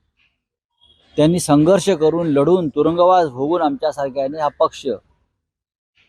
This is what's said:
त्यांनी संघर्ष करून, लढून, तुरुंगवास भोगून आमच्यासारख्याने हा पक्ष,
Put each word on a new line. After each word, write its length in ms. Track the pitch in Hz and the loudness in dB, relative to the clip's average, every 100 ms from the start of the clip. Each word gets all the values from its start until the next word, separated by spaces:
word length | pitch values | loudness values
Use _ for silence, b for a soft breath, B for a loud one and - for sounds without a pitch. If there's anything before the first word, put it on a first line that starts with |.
| _ _ _ _ _ _ _ _ _ _ _ - | _ _ _ _ _ _ _ _ _ _ _ 0
त्यांनी 220 | 151 175 | 0 0
संघर्ष 500 | - 147 156 190 175 | 0 2 4 2 0
करून, 380 | 175 156 165 170 | 0 0 0 0
लढून, 420 | 139 143 185 160 | 0 2 2 0
तुरुंगवास 600 | 147 151 170 175 185 165 | -2 0 2 4 4 0
भोगून 320 | 123 143 175 | -4 -4 -2
आमच्यासारख्याने 760 | 156 139 156 143 139 131 135 156 | -2 -2 -4 -4 -6 -4 -6 -4
हा 100 | 147 | -6
पक्ष, 400 | - 160 - 139 104 _ _ _ _ _ _ _ _ _ _ | -2 -4 -4 -8 -10 _ _ _ _ _ _ _ _ _ _